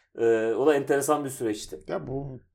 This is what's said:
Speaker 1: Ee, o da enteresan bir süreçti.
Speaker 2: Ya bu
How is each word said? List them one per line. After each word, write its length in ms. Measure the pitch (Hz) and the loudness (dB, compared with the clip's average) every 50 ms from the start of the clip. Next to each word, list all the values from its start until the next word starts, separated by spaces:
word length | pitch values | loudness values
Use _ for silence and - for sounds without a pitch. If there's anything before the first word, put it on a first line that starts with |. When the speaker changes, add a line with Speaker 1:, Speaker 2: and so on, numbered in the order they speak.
| _ _ - - | _ _ -4 0
Speaker 1:
Ee, 360 | 117 113 113 113 110 113 113 104 | 2 4 4 4 2 0 0 2
o 80 | 131 | 4
da 100 | 156 147 | 4 4
enteresan 500 | 139 135 139 147 139 139 147 151 151 143 | 4 2 2 0 2 2 2 0 0 -2
bir 40 | 135 | -4
süreçti. 500 | 127 - 123 110 104 - - - - - - - | -6 -4 -4 -4 -4 -4 -8 -12 -14 -14 -10 -8
Speaker 2:
Ya 200 | 170 190 151 127 | -8 -8 -6 -8
bu 340 | 131 135 143 139 131 120 - _ _ | -8 -8 -8 -10 -12 -14 -18 _ _